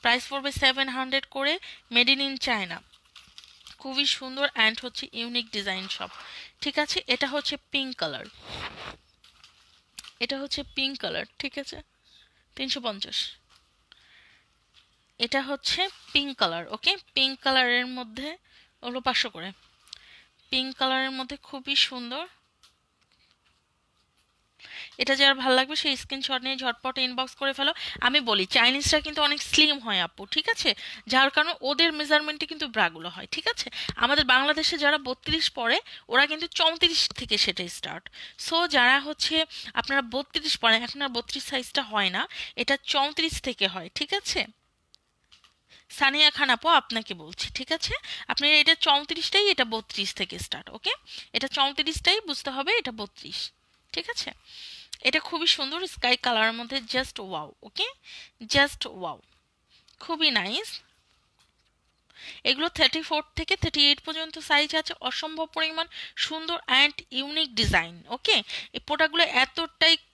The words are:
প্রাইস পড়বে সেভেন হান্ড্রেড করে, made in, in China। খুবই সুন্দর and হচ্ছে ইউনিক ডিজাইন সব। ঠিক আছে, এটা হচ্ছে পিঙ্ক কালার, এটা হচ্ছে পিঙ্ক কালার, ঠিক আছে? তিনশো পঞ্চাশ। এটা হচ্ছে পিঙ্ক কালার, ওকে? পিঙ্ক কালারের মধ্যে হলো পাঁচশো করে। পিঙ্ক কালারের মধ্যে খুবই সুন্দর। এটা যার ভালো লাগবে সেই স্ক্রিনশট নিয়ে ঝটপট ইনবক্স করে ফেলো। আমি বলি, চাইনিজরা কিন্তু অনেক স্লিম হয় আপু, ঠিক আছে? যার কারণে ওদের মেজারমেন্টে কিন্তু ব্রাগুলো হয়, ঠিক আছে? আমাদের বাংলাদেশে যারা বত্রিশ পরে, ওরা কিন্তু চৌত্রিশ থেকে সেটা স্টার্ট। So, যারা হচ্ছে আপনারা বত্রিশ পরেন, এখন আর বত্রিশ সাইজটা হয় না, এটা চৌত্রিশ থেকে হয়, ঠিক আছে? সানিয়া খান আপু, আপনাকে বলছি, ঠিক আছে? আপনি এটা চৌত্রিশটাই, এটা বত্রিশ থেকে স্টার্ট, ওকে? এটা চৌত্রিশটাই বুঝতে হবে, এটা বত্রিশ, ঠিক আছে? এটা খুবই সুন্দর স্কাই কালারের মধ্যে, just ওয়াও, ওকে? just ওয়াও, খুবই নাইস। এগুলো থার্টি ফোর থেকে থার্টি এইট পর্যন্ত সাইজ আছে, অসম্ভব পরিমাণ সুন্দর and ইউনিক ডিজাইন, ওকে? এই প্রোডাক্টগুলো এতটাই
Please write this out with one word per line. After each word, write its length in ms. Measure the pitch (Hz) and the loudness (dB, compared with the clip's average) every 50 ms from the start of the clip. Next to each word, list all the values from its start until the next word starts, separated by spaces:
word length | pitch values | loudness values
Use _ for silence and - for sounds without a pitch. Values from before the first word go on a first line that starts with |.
| - | 4
প্রাইস 200 | 247 240 254 - - | 4 2 2 0 -4
পড়বে 200 | 277 277 262 285 269 - 277 | -8 -4 -4 -4 -2 2 2
সেভেন 240 | 262 254 262 269 269 254 | 2 4 2 -2 -2 -2
হান্ড্রেড 280 | 262 262 262 262 277 - _ - | -4 -4 -2 -2 -2 -4 _ -6
করে, 180 | 269 269 285 320 381 - - - - _ _ 233 | -2 0 0 0 -2 -6 -14 -18 -20 _ _ 2
made 160 | 233 240 240 269 | 4 4 4 4
in, 60 | 269 277 | 2 2
in 80 | 277 269 254 - | -4 -4 -4 -2
China। 300 | 269 240 214 190 175 165 170 - _ - _ _ _ _ - - - _ - - - - - - - - _ | 0 0 0 -2 -6 -8 -12 -14 _ -20 _ _ _ _ -20 -20 -20 _ -20 -20 -20 -20 -20 -20 -20 -20 _
খুবই 240 | - 269 262 262 285 277 - | -12 -6 -2 -2 0 0 0
সুন্দর 280 | - 262 262 262 269 277 277 - 240 220 | -2 -6 -10 -4 -2 -2 -2 2 2 2
and 120 | 220 226 - - | 2 2 -2 -10
হচ্ছে 220 | 247 - - - - - 226 | -10 -10 -10 -12 -10 -8 -8
ইউনিক 260 | 233 240 240 247 233 226 - | -8 -4 -4 -6 -6 -4 -6
ডিজাইন 300 | 208 196 202 185 190 190 190 - | -6 -4 -4 -6 -6 -6 -8 -8
সব। 120 | - 190 180 - - - - - - - - _ _ - | -8 -8 -12 -12 -16 -18 -16 -16 -16 -18 -18 _ _ -6
ঠিক 120 | 294 - - 302 | -4 0 0 -2
আছে, 140 | 294 - 359 - - 247 | 0 -2 -4 0 -2 0
এটা 140 | - - 262 262 | 0 0 -2 -2
হচ্ছে 220 | 294 - - 294 277 _ _ | -2 -2 -4 -6 -6 _ _
পিঙ্ক 200 | - 277 269 262 247 - | -4 -4 -4 -4 -6 -6
কালার, 240 | 175 156 143 117 - 107 - - - - - - - - - - - - - _ _ _ _ _ _ - _ _ - - _ _ _ _ _ _ _ _ _ - - - _ _ 233 | -6 -6 -6 -8 -12 -14 -18 -20 -16 -14 -12 -10 -10 -12 -12 -12 -14 -14 -16 _ _ _ _ _ _ -20 _ _ -20 -20 _ _ _ _ _ _ _ _ _ -18 -18 -18 _ _ -6
এটা 120 | 233 277 269 | -4 -4 -8
হচ্ছে 200 | 277 277 - - 277 - - | -6 -6 -6 -8 -8 -8 -6
পিঙ্ক 180 | - 269 269 277 247 - | -4 -4 -4 -4 -6 -6
কালার, 220 | 185 160 160 - - _ _ | -6 -4 -6 -8 -8 _ _
ঠিক 120 | - 269 - 285 | -10 -8 -8 -8
আছে? 160 | 277 - - - - _ _ _ _ _ _ - _ _ _ _ _ _ _ | -10 -10 -12 -16 -18 _ _ _ _ _ _ -20 _ _ _ _ _ _ _
তিনশো 220 | - 269 269 262 285 240 | -8 -6 -4 -4 -4 -4
পঞ্চাশ। 320 | 233 208 196 - - - - - - - _ _ _ _ _ _ _ _ _ _ _ - _ _ _ - - - _ _ _ _ _ _ _ _ _ _ - _ _ _ _ _ _ _ _ 226 | -6 -6 -6 -8 -6 -4 -6 -6 -6 -10 _ _ _ _ _ _ _ _ _ _ _ -20 _ _ _ -20 -20 -20 _ _ _ _ _ _ _ _ _ _ -20 _ _ _ _ _ _ _ _ -2
এটা 160 | 240 - 269 262 262 | 0 0 -2 0 -2
হচ্ছে 320 | 285 269 - - - 339 370 392 - - - - - | -6 -4 -2 -2 0 0 -2 -4 -4 -14 -20 -2 -2
পিঙ্ক 180 | 285 285 285 262 - | -2 -2 -2 0 0
কালার, 220 | 214 175 165 170 170 - - | 0 0 0 -4 -6 -8 -12
ওকে? 160 | 165 - 330 392 381 - _ _ | -2 0 0 0 0 -4 _ _
পিঙ্ক 200 | 269 269 269 269 - - | 0 0 0 0 -2 0
কালারের 420 | 277 262 262 254 240 240 247 247 254 254 | 2 4 4 4 4 2 0 0 -2 -6
মধ্যে 320 | 254 247 220 214 247 269 302 330 370 _ _ _ - _ _ _ _ - | -10 -10 -10 -10 -10 -10 -10 -10 -12 _ _ _ -20 _ _ _ _ -10
হলো 140 | 240 240 262 247 | -8 -8 -2 -2
পাঁচশো 220 | 254 247 - - - - | 0 0 0 -2 -2 -4
করে। 140 | 165 165 190 190 _ _ _ _ _ _ - - - - - - - - _ _ _ _ _ | -8 -10 -10 -12 _ _ _ _ _ _ -20 -20 -20 -20 -20 -20 -20 -20 _ _ _ _ _
পিঙ্ক 200 | - 262 262 262 262 - | -2 -2 -2 -2 -2 -2
কালারের 340 | 269 262 262 262 262 262 269 | 0 2 2 2 0 -2 -4
মধ্যে 180 | 262 262 247 285 277 _ | -6 -8 -8 -10 -14 _
খুবই 280 | - - 269 254 - 277 285 - | -14 -14 -12 -6 0 2 2 2
সুন্দর। 360 | - 262 247 240 233 254 285 339 370 _ _ _ _ _ _ _ - _ _ _ _ _ _ _ _ _ _ _ _ _ _ _ _ _ _ _ _ _ _ _ _ _ _ _ _ _ _ _ _ _ _ _ _ _ _ - - - - - - - - | 2 0 -8 -8 -8 -8 -8 -10 -12 _ _ _ _ _ _ _ -20 _ _ _ _ _ _ _ _ _ _ _ _ _ _ _ _ _ _ _ _ _ _ _ _ _ _ _ _ _ _ _ _ _ _ _ _ _ _ -20 -16 -14 -14 -14 -14 -4 -4
এটা 120 | 269 269 269 262 | 0 0 4 6
যার 140 | 277 277 277 262 | 6 6 6 4
ভালো 120 | 254 262 254 254 | 4 4 6 6
লাগবে 160 | 262 269 311 302 - | 4 2 -2 -2 0
সেই 120 | 302 269 254 - | 0 -2 -2 -4
স্ক্রিনশট 380 | - 277 269 269 - 269 254 247 | -8 -8 -6 -4 -4 -4 -4 -2
নিয়ে 120 | 262 269 262 262 | -4 -4 -2 -2
ঝটপট 320 | 254 233 - - 262 262 269 254 | -4 -4 -2 -6 -6 -2 -2 -2
ইনবক্স 260 | 254 254 247 262 254 - - | -2 -2 -4 -4 -6 -4 -4
করে 120 | 277 277 262 | -2 -2 0
ফেলো। 140 | 277 277 294 339 - - - - - - | 0 0 -2 -2 -2 -8 -10 -6 2 2
আমি 120 | 247 269 302 262 226 | 4 4 4 4 4
বলি, 160 | 208 202 185 185 - | 2 2 2 2 4
চাইনিজরা 440 | 254 233 247 262 277 285 - 320 302 294 | 6 6 6 4 4 2 4 4 2 2
কিন্তু 140 | 311 302 311 294 | 0 0 2 2
অনেক 120 | 285 294 294 - - | 2 2 0 -2 0
স্লিম 260 | - 311 302 302 294 277 226 | 6 6 6 6 4 0 -2
হয় 140 | 233 202 185 175 | -2 0 0 0
আপু, 140 | 170 _ - 196 - - | -2 _ -10 -8 -2 -2
ঠিক 100 | 311 311 - 453 | -2 2 0 0
আছে? 160 | - - 311 - - - - - - - 220 247 | 2 2 0 0 0 -4 -14 -14 -14 -6 2 6
যার 160 | 262 269 277 - | 6 6 6 6
কারণে 180 | 302 302 330 330 - - 262 | 2 2 2 0 -2 -2 -2
ওদের 200 | 294 - 330 339 311 294 | 2 4 4 2 2 0
মেজারমেন্টে 460 | 302 285 302 302 302 302 302 302 311 294 | 2 4 4 4 4 0 -4 -6 -6 -8
কিন্তু 140 | 320 302 311 277 220 | -6 -8 -8 -4 2
ব্রাগুলো 340 | 220 196 170 165 160 165 175 175 | 2 2 2 0 -4 -12 -10 -10
হয়, 120 | 180 - - - | -10 -10 -8 -8
ঠিক 100 | 320 - 440 480 | -4 -2 -2 -2
আছে? 140 | - - - - - - - - - 233 | -2 -6 -8 -8 -8 -8 -8 -2 0 2
আমাদের 220 | 247 285 294 294 247 254 | 2 4 4 6 6 6
বাংলাদেশে 420 | 254 269 294 302 311 311 - 359 294 294 | 6 6 4 2 2 2 0 0 2 2
যারা 140 | 285 302 302 277 | 4 4 2 0
বত্রিশ 380 | 254 254 _ - - 302 330 - - - - | -4 -8 _ -2 -2 0 0 0 -2 -2 -2
পরে, 180 | 240 226 262 392 - - - - _ - | 0 2 2 2 0 -4 -18 -20 _ 2
ওরা 120 | 226 254 285 285 | 4 4 4 4
কিন্তু 160 | 311 311 330 330 - - | 2 -4 -6 -6 -2 2
চৌত্রিশ 420 | 339 320 330 330 349 339 330 - - - - - | 2 2 4 4 2 4 4 4 0 0 -2 -6
থেকে 160 | 254 220 214 196 - | -4 -2 0 2 2
সেটা 180 | - 185 - 180 175 - | 0 0 -2 -6 -8 -8
স্টার্ট। 260 | - - - - 185 _ - _ - - - - - - | -10 -8 -8 -10 -10 _ -16 _ -16 -18 -18 -14 -10 -6
So, 80 | - 330 330 349 339 302 | 0 2 2 2 4 4
যারা 220 | 269 247 247 262 277 277 | 6 6 8 6 4 2
হচ্ছে 280 | 294 302 - - - 311 320 320 311 - - - - - 240 | -2 -4 -2 -2 0 2 0 0 _ -6 -14 -14 -6 -4 -4
আপনারা 220 | 233 - 277 277 262 233 233 | -2 0 0 0 0 -2 -6
বত্রিশ 380 | 262 294 _ - 330 302 311 - - - | -6 -6 _ -6 -6 -2 -2 -4 2 4
পরেন, 160 | 226 220 220 240 | 4 4 4 2
এখন 120 | 240 - 277 285 | -4 -6 -6 -6
আর 60 | 269 240 | -4 -4
বত্রিশ 260 | 233 233 - - 285 - - | -6 -6 -6 -8 -8 -8 -4
সাইজটা 300 | - 254 254 - - 285 262 214 | -4 -4 -6 -2 -4 -4 -4 0
হয় 180 | 214 208 196 185 180 | 0 2 2 2 0
না, 60 | 196 294 403 - - - - - - | -2 -4 -4 -6 -12 -12 -10 -6 -4
এটা 140 | 247 - 277 269 _ - - | 0 0 0 0 _ 0 2
চৌত্রিশ 420 | 285 277 294 302 - 320 330 - - - | 2 2 2 0 0 -2 0 -2 -2 -4
থেকে 180 | 269 240 - 202 190 180 | -6 -2 0 -2 -2 -2
হয়, 160 | 185 165 185 _ - | -4 -12 -8 _ -6
ঠিক 140 | 294 - - 403 | -4 -2 -2 -4
আছে? 200 | - - - - 202 220 - _ _ _ _ _ _ _ _ _ _ _ _ _ _ _ - _ _ _ _ _ _ _ - - _ _ - - | -2 -2 -2 -2 -4 -4 -8 _ _ _ _ _ _ _ _ _ _ _ _ _ _ _ -20 _ _ _ _ _ _ _ -20 -20 _ _ -2 2
সানিয়া 300 | 285 269 269 294 302 302 - | 2 4 6 6 6 6 6
খান 120 | - 294 269 247 | 4 2 2 2
আপু, 120 | 233 - 320 339 277 | 2 4 4 4 4
আপনাকে 320 | - - 226 226 220 - 196 170 156 | 4 2 -6 -6 -4 -6 -12 -12 -12
বলছি, 240 | 156 185 - - - - | -16 -10 -8 -8 -8 -6
ঠিক 120 | - 262 - 320 | -10 -4 -4 -2
আছে? 160 | 330 - - 453 587 - - - - - - | -2 -2 -4 -4 -6 -8 -10 -12 -12 -6 -4
আপনি 140 | 240 - 285 294 302 302 | -2 2 4 6 6 8
এটা 140 | 294 320 330 - - | 8 6 6 4 4
চৌত্রিশটাই, 580 | 320 285 285 302 - 320 330 320 - - 381 415 403 370 | 4 4 2 2 -2 -6 -4 -4 2 4 4 6 6 4
এটা 120 | - 254 226 220 | 4 2 0 0
বত্রিশ 360 | 220 220 _ - - 196 196 - - | -6 -6 _ -6 -4 -4 -4 -2 -4
থেকে 160 | 196 - - 180 - | -6 -6 -4 -8 -8
স্টার্ট, 220 | - - - - - - | -6 -8 -10 -10 -12 -16
ওকে? 160 | 226 - 392 494 - _ - - - - _ - | -6 -4 -4 -4 -4 _ -16 -16 -16 -16 _ -4
এটা 120 | - 277 269 - | -4 -4 -2 0
চৌত্রিশটাই 640 | 294 269 277 285 277 302 311 311 - - 349 381 440 440 349 | 0 0 0 0 -2 -4 -4 -4 0 2 2 2 2 0 -4
বুঝতে 200 | 277 - - 285 254 | -8 -6 -6 -6 -4
হবে, 140 | 262 277 330 440 466 | -4 0 0 0 0
এটা 120 | - 254 226 214 | 0 -4 -8 -8
বত্রিশ, 380 | 208 202 _ - - - - - - - _ _ _ _ _ _ _ _ - | -10 -12 _ -18 -16 -12 -10 -10 -10 -10 _ _ _ _ _ _ _ _ -8
ঠিক 120 | - 339 - 480 | -8 -6 -4 -6
আছে? 160 | - - - - _ _ - - - - - - - - - - - - | -6 -6 -8 -10 _ _ -20 -18 -16 -16 -16 -16 -18 -16 -18 -18 -2 -2
এটা 120 | 254 262 311 302 | 0 0 0 -2
খুবই 200 | - - 311 330 330 - | -2 -4 0 2 2 2
সুন্দর 220 | - 285 269 294 339 381 359 - | 2 0 -4 -4 -6 -6 -8 -6
স্কাই 200 | - - 247 247 247 - | -2 0 0 0 2 2
কালারের 300 | 247 240 220 220 226 226 233 | 0 2 4 2 2 0 -2
মধ্যে, 180 | 240 233 269 269 233 220 - | -8 -6 -6 -6 -6 -2 -2
just 240 | 254 262 - - - 208 | -2 -2 -4 -8 -12 -10
ওয়াও, 220 | 190 180 156 151 147 - _ - | -8 -8 -8 -8 -10 -16 _ -20
ওকে? 200 | 214 _ - 392 494 554 _ _ - - - - - _ _ 226 220 - | -16 _ -6 -6 -6 -6 _ _ -20 -20 -20 -20 -20 _ _ -8 0 4
just 280 | 277 285 285 - - - - - 185 | 4 4 4 2 -8 -10 -10 -8 -8
ওয়াও, 180 | 180 160 139 98 _ _ _ _ _ _ _ _ _ _ _ _ _ _ _ _ - | -8 -8 -8 -10 _ _ _ _ _ _ _ _ _ _ _ _ _ _ _ _ -6
খুবই 260 | - 339 311 320 - 233 208 | -6 -2 2 2 2 4 2
নাইস। 300 | 180 196 233 320 440 - - - _ _ _ _ _ _ _ _ _ _ _ _ _ _ _ _ _ _ _ _ _ _ _ _ _ _ _ - - - - - _ 240 | 0 0 -4 -4 -4 -6 -10 -12 _ _ _ _ _ _ _ _ _ _ _ _ _ _ _ _ _ _ _ _ _ _ _ _ _ _ _ -18 -16 -16 -16 -2 _ 0
এগুলো 180 | 269 269 311 339 - | 2 2 0 -2 2
থার্টি 240 | - 320 254 - 320 320 | 2 2 4 4 0 -2
ফোর 140 | - 320 302 302 _ _ - | 0 -2 -2 -2 _ _ -8
থেকে 140 | 320 - 381 - - | 0 0 0 0 0
থার্টি 180 | 330 - 294 285 285 | -2 2 4 4 4
এইট 100 | 285 285 _ | 4 2 _
পর্যন্ত 280 | 320 311 320 320 320 - 320 302 - | -8 -6 -6 -6 -8 -10 -14 -2 2
সাইজ 200 | 302 285 302 294 - 320 | 2 2 4 2 0 -2
আছে, 120 | 320 - 339 - - 254 | -2 -2 -8 -6 -6 -6
অসম্ভব 380 | 254 - - 311 320 320 320 311 - | -6 -4 -6 -6 -4 -6 -6 -4 -2
পরিমাণ 280 | 320 320 320 320 320 330 339 - - - - - - - | -2 -2 -2 -2 -4 -6 -6 -8 -14 -14 -14 -6 -4 -4
সুন্দর 320 | - 311 320 320 320 339 - - - 247 262 | -4 -4 -6 -4 -4 -4 -4 0 4 6 6
and 160 | 285 294 294 - - _ 254 | 6 6 2 -4 -16 _ -8
ইউনিক 320 | 254 269 285 302 311 320 269 233 208 | -6 -6 -4 -2 -2 -2 -2 0 0
ডিজাইন, 360 | 196 - - 175 165 170 175 175 - - 233 | 2 4 4 2 2 0 -10 -18 -12 -12 -12
ওকে? 220 | 262 _ - 427 240 202 - - - - - - | -4 _ 2 2 2 2 -2 -10 -10 -10 -10 -12
এই 60 | - - | -12 -6
প্রোডাক্টগুলো 360 | - 302 294 320 311 294 330 339 302 - 254 262 | -6 2 2 2 2 4 2 2 4 6 4 4
এতটাই 520 | 262 - - 330 320 _ _ 320 330 330 - _ _ | 4 2 -6 -6 -6 _ _ 6 6 6 4 _ _